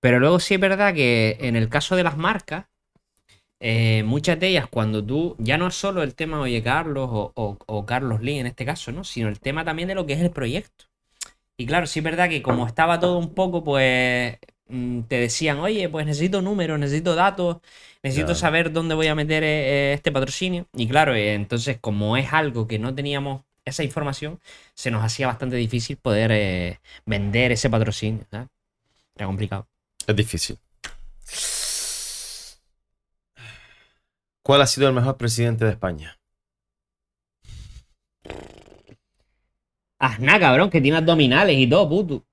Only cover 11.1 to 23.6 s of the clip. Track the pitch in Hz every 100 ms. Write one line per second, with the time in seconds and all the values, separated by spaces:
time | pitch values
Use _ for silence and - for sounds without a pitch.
11.1 | _ - _ _ _ 117 165 160 156 156
12.1 | 165 180 156 123 120 120 117 165 170 180
13.1 | 180 165 - 190 175 156 139 131 127 127
14.1 | 123 120 117 - _ _ 127 123 120 117
15.1 | 127 120 113 160 143 175 214 180 156 151
16.1 | 143 175 196 185 202 165 151 143 147 170
17.1 | 165 190 190 175 170 _ - - _ 135
18.1 | 131 156 170 170 160 165 160 165 156 160
19.1 | 151 151 156 156 151 135 139 139 143 -
20.1 | 139 131 - 185 180 175 - 113 139 156
21.1 | 120 104 104 101 120 120 117 - 104 104
22.1 | 120 135 156 151 120 110 110 117 131 143
23.1 | 143 139 135 _ _